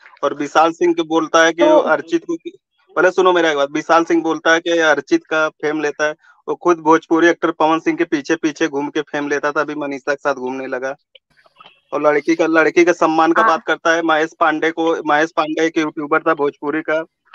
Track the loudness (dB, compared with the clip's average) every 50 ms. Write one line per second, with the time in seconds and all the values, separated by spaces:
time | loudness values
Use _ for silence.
0 | _ -20 _ -4 -4 -4 -4 -4 -6 -2 2 2 2 2 2 0 0 0 0 0
1 | -2 0 0 -2 0 2 2 2 4 4 2 2 4 4 4 4 4 2 -2 -2
2 | -2 -4 -4 -4 -4 -4 -10 -10 -10 -16 -18 -20 _ _ _ _ _ _ -2 0
3 | 0 2 2 4 2 4 4 4 2 2 2 0 -2 -2 -2 -6 0 2 2 2
4 | 2 2 0 0 0 0 -4 -2 0 0 0 0 0 -2 -2 0 2 2 0 0
5 | 0 -2 -2 -2 _ -2 -4 -2 -2 -4 -4 -6 -6 -4 -4 -2 -4 -4 -4 -2
6 | -4 -4 -4 _ _ _ _ _ -10 -8 -8 -2 0 0 0 0 2 2 2 2
7 | 2 0 0 4 4 4 2 2 -2 -4 -2 0 0 2 2 0 0 -2 -2 -2
8 | -2 -2 -2 -4 -2 -4 -4 -2 -2 -4 -4 -2 -4 -4 -4 -4 -6 -4 -6 -6
9 | -8 -6 -6 -6 -4 -4 -4 -4 -4 -4 -2 -2 -4 -4 -6 -8 -8 -8 -8 -8
10 | -6 -6 -6 -4 -2 -4 -4 -4 -6 -8 -8 -8 -8 -8 -8 -8 -8 -8 -10 _
11 | _ _ _ _ _ _ _ _ _ _ _ _ -20 -20 _ _ _ -8 -6 0
12 | 2 2 2 2 0 0 0 0 0 2 2 2 2 2 4 2 2 2 2 0
13 | 0 0 2 2 2 2 2 2 2 2 0 0 -2 -4 -6 -2 0 0 0 0
14 | 0 0 0 0 0 -4 -2 -2 0 0 0 0 -2 -4 -2 -2 -2 -2 -2 -2
15 | -2 0 0 0 0 0 -2 -4 -4 -2 -2 -2 -2 -2 0 -2 -4 -4 -6 -8
16 | -4 -2 -2 -2 0 0 -2 0 -2 -4 -4 -6 -8 -6 -6 -6 -4 -4 -4 -4
17 | -6 _ _ _ _ _ -20